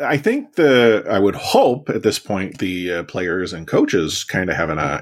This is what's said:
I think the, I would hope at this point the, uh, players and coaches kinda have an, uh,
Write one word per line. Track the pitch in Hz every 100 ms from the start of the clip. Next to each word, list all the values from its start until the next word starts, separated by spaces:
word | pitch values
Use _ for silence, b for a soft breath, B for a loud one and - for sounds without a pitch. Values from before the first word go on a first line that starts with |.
I | 135 143
think | 214 277 - -
the, | 151 127 117 107 -
I | 101
would | 98
hope | - - 240 233 123 -
at | 110
this | 107 -
point | - 98 95 -
the, | 98 90 90
uh, | 85
players | 85 95 90 90 85
and | 80 80
coaches | 185 294 92 78 -
kinda | - 95 90
have | 82 82
an, | 76
uh, | 73 73